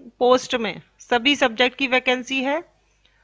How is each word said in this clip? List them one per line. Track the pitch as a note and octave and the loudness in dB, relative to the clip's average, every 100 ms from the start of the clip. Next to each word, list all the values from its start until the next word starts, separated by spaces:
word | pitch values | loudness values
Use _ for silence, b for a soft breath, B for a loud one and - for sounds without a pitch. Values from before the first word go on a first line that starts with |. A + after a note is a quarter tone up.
| A#3+ - | -14 -2
पोस्ट | B3 B3+ - A#3+ | 2 2 2 -4
में | G#3+ D#3+ - _ | -4 -8 -14 _
सभी | - A#3+ B3 C#4 | -2 0 2 2
सब्जेक्ट | C4 A3 B3 - | 0 2 -2 0
की | C4+ | -2
वैकेंसी | B3+ B3 B3+ B3 C4+ | 0 0 -2 -2 -4
है। | C4 D4+ F4 _ _ _ _ _ | -2 -4 -6 _ _ _ _ _